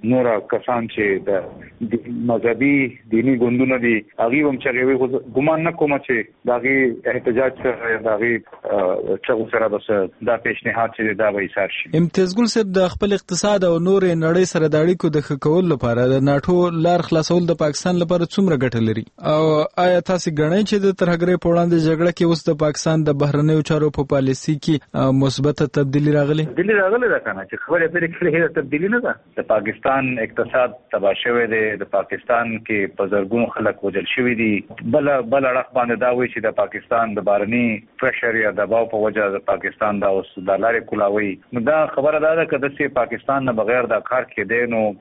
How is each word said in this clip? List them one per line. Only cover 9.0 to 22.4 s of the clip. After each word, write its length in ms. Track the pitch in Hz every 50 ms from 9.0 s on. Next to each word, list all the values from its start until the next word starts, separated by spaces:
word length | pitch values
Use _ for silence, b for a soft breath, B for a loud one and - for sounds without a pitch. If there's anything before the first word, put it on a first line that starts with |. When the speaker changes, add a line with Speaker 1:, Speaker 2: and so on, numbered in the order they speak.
| 98 - 98 95 -
Speaker 1:
چغو 180 | - 127 110 113 113
سره 160 | - 113 110
به 100 | 107 104
څه 480 | 101 - - 107 101 95 90 - _ 113
دا 120 | 120 117
پیشنهاد 520 | 113 113 120 104 - - 117 104 113 117 113
چې 120 | - -
دی، 120 | 110 107 104
دا 180 | 95 110 107
به 80 | 98 101
ایثار 280 | 95 87 - 104 98
شي. 300 | 90 - - - - -
Speaker 2:
امتیاز 380 | 156 175 160 - 190 190 180 180
ګل 80 | 214 240
صاحب، 260 | 220 - 233 220 196
د 160 | 180 190 185
خپل 260 | 175 - - - 202 202
اقتصاد 500 | 190 - - 185 160 - 208 208 202 185
او 160 | 175 170 165
نورې 320 | 170 180 196 196 190 180 170 165 160
نړۍ 200 | 160 170 180 185
سره 240 | 170 - 175 160
د 180 | 156 147 151 156
اړیکو 240 | 175 185 170 - 165
د 100 | 147 151
ښه 180 | 139 - 147
کولو 300 | 135 - 147 156 180 190
لپاره 400 | 175 151 127 - 120 117 120 123
د 160 | 127 131 135 131
ناټو 340 | 143 143 143 - - 180 180 175 175 170
لار 260 | 165 160 175 175 175
خلاصول 460 | 160 - 170 160 156 - 170 180 175
د 80 | 170 165
پاکستان 420 | 156 165 151 143 - - 185 180
لپاره 280 | 175 175 160 180 175 170
څومره 300 | 165 - - 196 185 160
ګټه 240 | 131 131 127 117 117 113 110
لري؟ 160 | 110 110 110 - _
او 260 | - 175 160 151 151 156 160 156 151 156 - _
آیا 220 | - 180 180 180 175
تاسې 300 | 170 - 185 175 - 180 156 143
ګڼئ 220 | 151 156 170 202 214
چې 120 | 196 214
د 120 | 202 196 196
ترهګرۍ 440 | 185 - 190 170 175 165 170 175 180
په 120 | 170 - 170
وړاندې 360 | 170 170 170 175 170 165 156
جګړه 240 | 160 160 156 170 175
کې 120 | 170 - 185
اوس 260 | 170 170 160